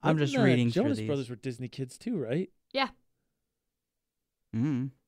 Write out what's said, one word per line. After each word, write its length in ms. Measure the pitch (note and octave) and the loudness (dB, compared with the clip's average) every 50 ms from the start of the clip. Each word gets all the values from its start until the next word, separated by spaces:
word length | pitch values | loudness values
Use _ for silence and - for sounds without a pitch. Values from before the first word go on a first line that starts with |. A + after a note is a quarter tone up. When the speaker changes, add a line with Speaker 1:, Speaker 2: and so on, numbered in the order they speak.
Speaker 1:
I'm 140 | - D3+ D#3+ | 2 2 2
Speaker 2:
Wasn't, 160 | D#3 D3 C3+ | 2 2 0
Speaker 1:
just 80 | - - | 2 4
Speaker 2:
uh, 40 | - | 4
Speaker 1:
reading 260 | C3 B2+ B2 B2 A#2+ | 6 6 6 4 2
through 120 | A#2 F3+ A3 | 2 2 0
Speaker 2:
Jonas 140 | D4 C#4 G#3+ | 0 0 -2
Speaker 1:
these. 80 | A2 A2 | -2 -2
Speaker 2:
Brothers 220 | C#3+ C#3 C3 A#2+ | -2 -4 -4 -6
were 60 | B2 | -10
Disney 320 | G#2+ - C3+ B2 A2 B2+ A#2+ | -10 -8 -10 -8 -8 -10 -12
kids 300 | - - C3+ B2+ - - | -8 -8 -10 -10 -10 -12
too, 200 | - - B3 F#3+ | -8 -6 -4 -2
right? 320 | C3 A2 B2 D#3+ F#3+ - _ _ _ _ _ | 0 0 0 0 -2 -4 _ _ _ _ _
Speaker 3:
Yeah. 160 | C4+ C4+ - - _ _ _ _ _ _ _ _ _ _ _ _ _ _ _ _ _ _ _ _ _ _ _ _ _ _ _ _ _ _ _ - | -2 -2 -2 -4 _ _ _ _ _ _ _ _ _ _ _ _ _ _ _ _ _ _ _ _ _ _ _ _ _ _ _ _ _ _ _ -4
Speaker 1:
Mm. 340 | A2 A#2+ D3+ D3 A#2+ B2+ C#3 - _ _ | -2 -2 0 0 -2 -4 -6 -8 _ _